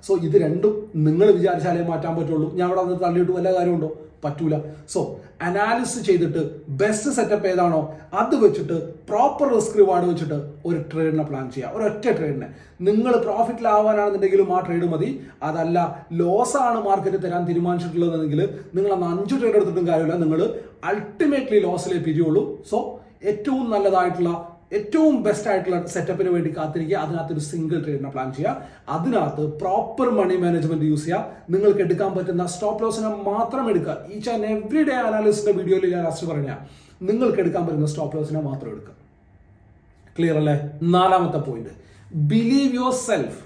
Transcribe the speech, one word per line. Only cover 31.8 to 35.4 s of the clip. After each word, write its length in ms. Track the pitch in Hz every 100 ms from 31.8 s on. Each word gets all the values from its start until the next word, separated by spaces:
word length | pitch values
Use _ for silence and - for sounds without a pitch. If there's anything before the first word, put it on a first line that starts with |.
| 175
എടുക്കാൻ 240 | 165 196 185
പറ്റുന്ന 300 | 180 170 175
സ്റ്റോപ്പ് 300 | - 208 220
ലോസിനെ 280 | 226 214 220 202 202
മാത്രം 400 | 202 233 269 240
എടുക്കുക. 240 | 190 151 - - 208
Each 120 | 240
and 140 | 226 214 214
every 280 | 208 302 294
day 80 | 254 226
അനാലിസിസിന്റെ 480 | 214 214 -